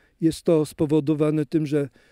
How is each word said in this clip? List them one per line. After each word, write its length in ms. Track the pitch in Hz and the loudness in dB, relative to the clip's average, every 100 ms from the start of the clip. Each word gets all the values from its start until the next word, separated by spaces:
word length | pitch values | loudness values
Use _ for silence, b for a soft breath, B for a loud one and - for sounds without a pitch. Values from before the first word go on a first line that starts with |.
| b b | b b
Jest 220 | 160 151 | -2 -2
to 220 | - 160 151 | 0 2 0
spowodowane 800 | - 156 156 139 151 151 156 147 | -2 0 0 0 0 0 0 -2
tym, 200 | 160 151 | -2 0
że 220 | 147 139 b b | -2 -4 b b